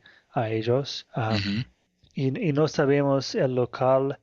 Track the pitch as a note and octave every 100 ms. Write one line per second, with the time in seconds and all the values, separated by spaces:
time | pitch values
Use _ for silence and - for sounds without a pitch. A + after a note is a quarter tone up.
0 | - _ _ - A2 A2+ A2 B2+ C3+ -
1 | - - A2 G#2+ G2 G#2 - _ _ _
2 | _ - C3 C3+ F#3 C#3 D3+ - C#3 C#3+
3 | C#3 C#3 - A#3 C3+ B2+ A#2+ - C3 C3+
4 | C#3 C3+